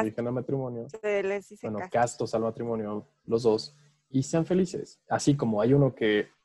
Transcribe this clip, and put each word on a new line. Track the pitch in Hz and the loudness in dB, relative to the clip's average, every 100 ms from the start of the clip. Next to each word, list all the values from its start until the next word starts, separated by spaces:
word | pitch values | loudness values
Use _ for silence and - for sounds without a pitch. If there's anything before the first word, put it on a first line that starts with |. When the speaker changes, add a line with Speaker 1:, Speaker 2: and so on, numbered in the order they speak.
Speaker 1:
Casto. | |
Speaker 2:
virgen | 220 214 120 | 2 -2 -4
a | |
matrimonio. | 123 127 139 127 120 127 | -4 -4 -4 -4 -8 -12
Speaker 1:
Se | - 208 202 | -8 -4 -2
les | 190 202 - | -2 -6 -8
dice | 214 220 | -14 -8
Speaker 2:
Bueno, | 208 | -8
Speaker 1:
casto. | 180 - | -2 0
Speaker 2:
castos | 120 - 117 | 0 -2 -4
al | 113 | -2
matrimonio, | 113 110 117 113 104 107 - _ | -2 -4 -6 -4 -4 -8 -10 _
los | - 117 | -2 2
dos, | 120 110 - _ _ _ _ | 2 2 -2 _ _ _ _
y | 131 | -2
sean | 135 165 | 0 0
felices. | 160 185 185 - - - - | 2 2 0 -4 -10 -12 -4
Así | 117 - 143 | 0 2 2
como | 117 104 | 2 2
hay | 117 | 4
uno | 143 135 | 6 4
que, | - 110 104 - _ | 2 2 2 0 _